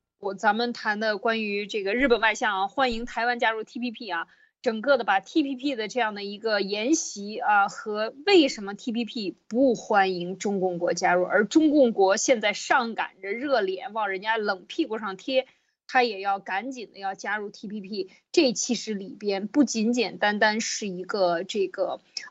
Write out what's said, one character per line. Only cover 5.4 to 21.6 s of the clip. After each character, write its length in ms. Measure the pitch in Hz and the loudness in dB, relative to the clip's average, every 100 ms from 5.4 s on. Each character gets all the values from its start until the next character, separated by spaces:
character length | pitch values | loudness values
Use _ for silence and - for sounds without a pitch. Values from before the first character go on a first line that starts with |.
P 140 | 277 254 | 0 -2
P 200 | 277 240 | -4 -4
的 120 | 214 | -4
这 120 | 247 | -2
样 140 | 220 | -2
的 100 | 202 | -4
一 140 | 202 202 | -8 -6
个 240 | 226 208 | -2 0
沿 320 | 196 208 233 | 0 -2 0
袭 460 | 320 - 202 202 214 | 0 -2 -8 -10 -4
啊， 280 | 202 208 202 | 2 4 4
和 460 | - 220 208 220 269 311 | -2 -6 -4 -4 -2 4
为 220 | 381 269 | 6 6
什 140 | - | 0
么 120 | 202 202 | -10 -8
T 160 | - | -6
P 120 | 226 | -4
P 280 | 226 233 190 - - | -4 -6 -8 -8 -4
不 260 | 226 269 | 2 2
欢 400 | 202 - 208 190 | 2 2 2 2
迎 240 | 180 175 185 | 0 -6 -4
中 220 | 208 202 | -2 0
共 180 | 185 175 | 0 0
国 160 | 175 | -2
加 220 | 175 175 180 | 0 2 2
入， 100 | 180 | 4
而 200 | 190 208 | 2 4
中 260 | 320 311 | 4 6
共 200 | 294 240 | 6 6
国 260 | 196 190 208 | 6 4 4
现 220 | - 233 | 2 2
在 140 | 208 | 2
上 400 | 202 - 302 233 | -2 2 2 2
赶 260 | 208 165 185 | -4 -6 -8
着 120 | 190 | -8
热 300 | 226 285 247 | -6 0 2
脸 320 | 190 190 202 | 2 -4 -6
往 160 | 220 202 | -4 -4
人 120 | 190 | -4
家 160 | 214 226 | -2 0
冷 280 | 208 190 - | -2 -4 -6
屁 200 | - 269 | -4 -4
股 140 | 220 | -4
上 180 | 214 190 | -6 -8
贴， 300 | - 262 254 _ _ _ - | -2 0 -2 _ _ _ 0
他 120 | 262 | 2
也 160 | 247 196 | 2 0
要 180 | 196 196 | -2 -4
赶 320 | 196 190 247 | -4 -6 -6
紧 200 | 254 202 | -10 -12
的 80 | - | -10
要 160 | 196 190 | -10 -8
加 200 | 214 208 | -6 -6
入 140 | 208 | -6
T 180 | - 208 | -12 -10
P 140 | 214 | -10
P， 300 | 190 208 - - _ | -8 -8 -8 -14 _
这 220 | - 269 | 4 4
其 220 | - - 226 | 2 -2 -4
实 180 | - | -4
里 220 | 202 190 - | -8 -8 -8
边 320 | 208 196 202 | -4 -4 0
不 160 | 294 | 2
仅 280 | 254 226 220 | 2 2 0
简 280 | 247 208 180 | 0 -2 0
单 180 | 208 208 | 0 2
单 240 | 214 214 | 2 2
是 260 | - - 208 | -4 -4 -6
一 160 | 180 | -6
个 400 | 180 214 180 170 | -6 0 2 2
这 240 | 190 214 | -2 -2